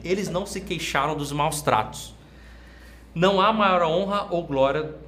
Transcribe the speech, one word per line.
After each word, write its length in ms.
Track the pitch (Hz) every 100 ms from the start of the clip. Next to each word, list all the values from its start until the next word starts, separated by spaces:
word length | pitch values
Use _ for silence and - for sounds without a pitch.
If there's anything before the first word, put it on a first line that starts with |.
"Eles 260 | 170 190 170
não 160 | 175 196
se 160 | 196
queixaram 560 | 185 170 160 147 143 151
dos 140 | 143
maus 320 | 147 151 147
tratos. 500 | - 110 110 - - - - - - - - - - - - 165
Não 260 | 185 190
há 100 | 202
maior 300 | 220 196 180
honra 460 | 165 170 196 202 190
ou 140 | 170
glória 500 | 165 135 135 151 - -